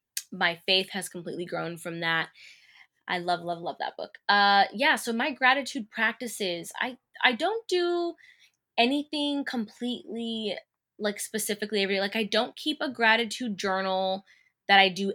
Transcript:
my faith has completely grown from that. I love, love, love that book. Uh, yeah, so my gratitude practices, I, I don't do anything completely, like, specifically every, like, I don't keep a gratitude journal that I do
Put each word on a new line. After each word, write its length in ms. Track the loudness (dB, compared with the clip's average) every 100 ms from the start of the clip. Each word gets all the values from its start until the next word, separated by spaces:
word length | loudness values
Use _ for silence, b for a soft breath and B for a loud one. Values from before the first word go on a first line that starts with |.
| _ -12 -10
my 280 | 0 0 0 0
faith 240 | 0 0
has 180 | -6 -8
completely 380 | -10 -10 -8 -6
grown 300 | -6 -6 -8
from 220 | -10 -4
that. 280 | 0 0 -2 B B B B B B _ -6
I 100 | -4
love, 220 | -2 -2
love, 200 | -2 -6
love 160 | -8 -6
that 160 | -8 -8
book. 220 | -12 -6 2
Uh, 360 | 6 6 6 4
yeah, 240 | 2 0 0
so 160 | -2
my 200 | -2 -2
gratitude 580 | 2 2 4 0 -8 -8
practices, 840 | -2 -2 -2 -8 -4 -4 -4 -6 -6
I, 180 | -6 -8 _ 0
I 80 | 0
don't 340 | 2 0 -2 -2
do 460 | 0 0 0 -2 -6 b b b _ _ 0
anything 680 | 2 0 -4 -4 -2 -2
completely, 1120 | -4 -4 -6 -6 -8 -8 -8 -8 -6 -6 -6 -8 -12 _ _ -6
like, 220 | -6 -4
specifically 600 | -6 -4 -4 -4 -2 0
every, 180 | 0 0
like, 160 | 0 -2
I 80 |
don't 320 | 0 0 0 -4
keep 220 | -6 -4
a 100 | -4
gratitude 680 | 2 4 4 2 -4 -6 -4
journal 680 | -2 0 0 0 0 -2 b b b _ 6
that 100 | 8
I 80 | 8
do 240 | 4 -4